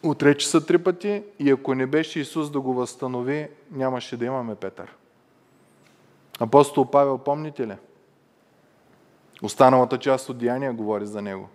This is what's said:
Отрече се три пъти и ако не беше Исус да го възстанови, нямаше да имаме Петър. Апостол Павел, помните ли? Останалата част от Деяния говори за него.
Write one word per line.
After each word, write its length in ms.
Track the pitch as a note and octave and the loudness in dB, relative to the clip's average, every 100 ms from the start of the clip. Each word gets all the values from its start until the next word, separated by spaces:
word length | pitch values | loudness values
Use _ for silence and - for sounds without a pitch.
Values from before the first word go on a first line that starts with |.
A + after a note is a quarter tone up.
Отрече 460 | D#3+ C#3+ C#3+ C#3+ - | -2 4 4 4 2
се 160 | D#3+ D#3 | 0 4
три 120 | F3 | 2
пъти 460 | F3+ F3+ G3+ G#3 G#3 - | 2 -2 -4 -6 -8 -2
и 120 | C#3+ | 2
ако 240 | C3+ C#3 C3 | 2 0 -2
не 120 | C3 | 0
беше 320 | D#3 D#3 D#3+ | 0 -2 -6
Исус 320 | C3+ D#3+ D3 | -6 -6 -4
да 80 | C#3+ | -4
го 140 | C3 | -2
възстанови, 760 | B2+ B2 - B2+ B2+ B2 D3 D3 - _ | -4 -4 -6 -8 -4 -4 -4 -6 -16 _
нямаше 460 | C#3+ C3 B2+ - A#2+ | -4 -4 -4 -8 -6
да 80 | A#2+ | -4
имаме 300 | C3 A#2 G#2 | -4 -6 -8
Петър. 400 | F#2+ - F#2 - _ _ _ _ _ _ _ _ _ _ _ _ _ - | -10 -12 -20 -20 _ _ _ _ _ _ _ _ _ _ _ _ _ -8
Апостол 460 | A2+ C#3 C#3+ - B2 | 4 6 6 2 2
Павел, 320 | C#3+ C#3 B2+ | 2 2 0
помните 500 | C#3 C#3+ D3+ D3 A2+ | -4 -6 -6 -8 -8
ли? 100 | G2 _ _ _ _ _ _ _ _ _ _ _ _ _ _ _ _ | -8 _ _ _ _ _ _ _ _ _ _ _ _ _ _ _ _
Останалата 580 | G#2 - C3 C3 B2 B2+ | -10 6 6 8 4 0
част 300 | C#3+ C3 - | 0 0 -2
от 80 | B2 | -4
Деяния 360 | A#2+ B2+ C#3 | -2 -2 -4
говори 320 | A#2 G#2+ G#2+ G#2 | -4 -4 -4 -4
за 160 | G#2 | -8
него. 280 | G2+ F#2+ F#2+ | -10 -10 -14